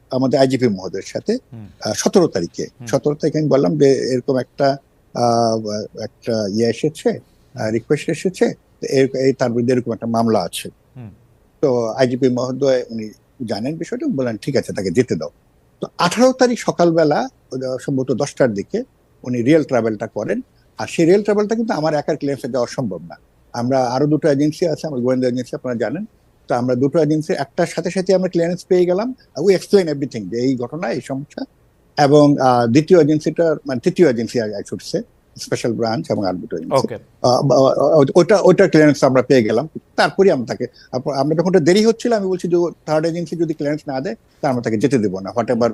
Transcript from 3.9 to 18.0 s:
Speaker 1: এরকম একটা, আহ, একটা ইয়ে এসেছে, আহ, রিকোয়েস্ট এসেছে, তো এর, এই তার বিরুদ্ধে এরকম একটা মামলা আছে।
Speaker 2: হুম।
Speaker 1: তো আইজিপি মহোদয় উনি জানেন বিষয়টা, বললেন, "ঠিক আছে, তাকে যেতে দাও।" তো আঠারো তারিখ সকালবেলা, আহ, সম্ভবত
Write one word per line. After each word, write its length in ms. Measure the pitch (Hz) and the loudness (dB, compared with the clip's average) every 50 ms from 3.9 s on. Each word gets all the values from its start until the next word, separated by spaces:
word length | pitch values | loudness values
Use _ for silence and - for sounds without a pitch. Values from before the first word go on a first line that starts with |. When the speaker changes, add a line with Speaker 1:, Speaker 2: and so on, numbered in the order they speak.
| 135 120 - 113 131 | 4 2 0 -2 -4
Speaker 1:
এরকম 240 | 123 - - 135 | -4 -2 -2 -2
একটা, 400 | 127 123 _ _ - 143 139 139 139 _ _ _ _ _ _ - | -2 -2 _ _ 0 0 0 0 -2 _ _ _ _ _ _ -4
আহ, 560 | - 120 120 117 117 117 113 113 113 110 104 104 107 101 - - 101 | -2 0 2 2 2 2 0 0 -2 -4 -6 -6 -8 -8 -10 -10 -12
একটা 460 | 107 104 _ _ - 123 113 110 107 98 98 | -12 -12 _ _ -6 -4 -2 -2 -2 -2 0
ইয়ে 160 | 110 117 117 | 0 0 0
এসেছে, 500 | 110 - - 151 156 - - 240 208 - - _ _ _ _ _ - | 0 0 -2 -4 -4 -2 -4 -4 -4 -4 -10 _ _ _ _ _ -10
আহ, 140 | 120 110 110 | -6 -4 -2
রিকোয়েস্ট 400 | 110 123 123 - 151 143 - - | -2 -2 0 0 -2 -2 -2 -6
এসেছে, 440 | 170 - - 190 180 - 233 233 - _ _ _ _ - | -6 -4 -4 -4 0 0 -2 -2 -2 _ _ _ _ -12
তো 60 | - | -8
এর, 220 | - 143 135 135 131 - | -2 2 2 2 2 0
এই 180 | 127 135 135 131 | 0 0 0 0
তার 160 | - 131 123 | 0 -2 -2
বিরুদ্ধে 240 | 113 120 117 120 127 | 0 0 0 0 0
এরকম 200 | 123 120 117 113 | 0 0 -4 -6
একটা 140 | 98 - | -6 -4
মামলা 320 | 117 113 113 117 113 110 101 | -2 -2 0 2 2 2 0
আছে। 300 | 87 - - - - 95 - _ _ _ - | 0 -2 -8 -10 -12 -14 -18 _ _ _ -20
Speaker 2:
হুম। 140 | 127 120 101 90 _ _ _ _ _ _ _ _ - | -20 -20 -20 -20 _ _ _ _ _ _ _ _ -2
Speaker 1:
তো 260 | - 143 123 120 117 | 0 0 2 0 0
আইজিপি 420 | 110 110 123 135 120 131 123 135 127 | -2 0 0 0 0 2 2 0 0
মহোদয় 540 | 123 123 127 127 127 131 139 135 131 127 123 - | 0 0 -4 -4 -4 -2 0 2 2 0 -2 -4
উনি 200 | 113 113 107 107 - _ _ _ _ - 127 | -8 -10 -10 -10 -14 _ _ _ _ -12 -8
জানেন 320 | 107 113 98 113 135 165 | -6 -6 -4 -4 -6 -6
বিষয়টা, 300 | 165 170 - - 254 339 | -8 -8 -10 -8 -6 -6
বললেন, 300 | 294 202 135 127 120 110 | -4 -2 -2 -4 -4 -4
"ঠিক 180 | 104 - 151 139 | -6 -6 -2 -2
আছে, 180 | 113 - - 92 | -2 -2 -4 -6
তাকে 180 | - 95 95 | -6 -4 -2
যেতে 240 | 85 123 123 - 110 | 0 0 0 0 0
দাও।" 140 | 80 78 76 _ _ _ _ _ _ _ _ _ - | -6 -6 -10 _ _ _ _ _ _ _ _ _ -12
তো 60 | - - _ | -12 -10 _
আঠারো 340 | - 170 175 - 208 247 262 | -2 -2 0 2 4 2 2
তারিখ 280 | 254 254 254 240 247 - | 4 4 2 0 0 -2
সকালবেলা, 600 | - - 151 - 175 175 160 165 160 147 147 202 | -4 -4 0 2 2 2 4 2 2 2 2 0
আহ, 580 | 240 131 _ _ _ - - 131 131 127 131 | -2 -6 _ _ _ -12 -10 -8 -6 -6 -8
সম্ভবত 340 | 127 - - 143 131 | -6 -6 -4 -4 -4